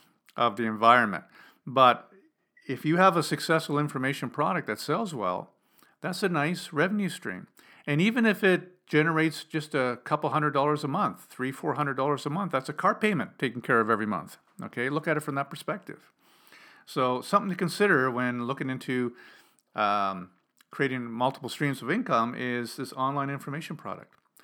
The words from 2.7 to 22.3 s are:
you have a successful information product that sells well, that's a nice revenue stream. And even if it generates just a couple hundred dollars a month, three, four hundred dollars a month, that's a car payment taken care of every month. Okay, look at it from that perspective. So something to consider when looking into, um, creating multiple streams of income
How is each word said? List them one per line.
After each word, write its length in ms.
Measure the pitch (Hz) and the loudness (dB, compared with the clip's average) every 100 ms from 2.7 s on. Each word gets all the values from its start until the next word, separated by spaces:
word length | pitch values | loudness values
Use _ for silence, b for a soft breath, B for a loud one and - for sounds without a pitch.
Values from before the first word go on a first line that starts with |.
| 127 | -4
you 140 | 151 170 | 0 4
have 180 | 190 170 | 6 4
a 60 | |
successful 560 | - 151 - 160 156 147 | 0 -2 0 0 0 -2
information 500 | 147 139 131 139 123 | -2 -2 -4 -4 -6
product 380 | 135 156 180 - | -4 -2 -2 -4
that 140 | 104 | -6
sells 340 | - 165 220 | -2 -2 -2
well, 380 | 135 95 90 - _ b b b b | -4 -4 -4 -8 _ b b b b
that's 200 | 156 180 | -8 -2
a 60 | 196 | 0
nice 460 | 165 147 175 - | 0 0 -2 -4
revenue 340 | 151 180 208 190 | 0 0 0 -4
stream. 380 | - 110 92 - _ b b b | -4 -8 -10 -12 _ b b b
And 160 | 147 | 2
even 240 | 196 247 226 | 2 4 2
if 180 | 208 | 4
it 420 | 196 180 180 _ - | 4 4 0 _ 0
generates 580 | 151 156 160 160 151 | 2 4 2 0 -2
just 300 | - 160 151 | -8 -8 -4
a 260 | 147 127 120 | -2 -2 -2
couple 240 | - 147 151 | -4 -2 0
hundred 220 | 147 151 | 0 2
dollars 340 | 139 143 147 | 2 2 0
a 40 | 139 | -2
month, 380 | 165 165 92 - | -2 -2 -4 -14
three, 220 | - 127 | -8 -6
four 220 | 131 160 | -6 -4
hundred 200 | 131 139 | -2 -2
dollars 320 | 131 139 139 151 | -2 0 0 -2
a 40 | |
month, 220 | 165 190 | -4 -2
that's 160 | 135 127 | -2 -4
a 60 | |
car 200 | 143 185 | 0 0
payment 440 | 233 214 175 104 - | 2 0 0 -4 -4
taken 240 | 135 123 | -4 -2
care 180 | 113 120 | 2 4
of 80 | 110 | 4
every 180 | 107 107 | 2 0
month. 300 | 92 - - _ - | -4 -6 -16 _ -16
Okay, 280 | - - 131 | -12 -6 -4
look 180 | 147 160 | -2 -2
at 80 | 151 | -2
it 40 | |
from 160 | 147 139 | -2 -6
that 120 | 139 | -6
perspective. 600 | - - 208 - - _ _ b b b b b b | -8 -8 -8 -10 -20 _ _ b b b b b b
So 380 | b 147 127 127 | b -2 0 0
something 260 | - 202 196 | 2 0 0
to 80 | 180 | -2
consider 540 | 175 - 202 156 131 | -2 2 4 4 2
when 360 | 123 123 123 120 | 0 -2 -2 -4
looking 220 | 139 131 | -4 -4
into, 460 | 131 - 127 123 120 B B B B _ | -6 -4 -2 -2 -6 B B B B _
um, 560 | 95 104 104 98 95 90 _ _ _ _ | 0 2 2 0 -4 -10 _ _ _ _
creating 340 | - 139 127 | -4 -2 -2
multiple 440 | 120 113 131 131 123 | -6 -2 -2 -2 -8
streams 320 | - 147 131 | -4 -2 -2
of 100 | 120 | -4
income 440 | 208 - 123 117 | -4 0 0 0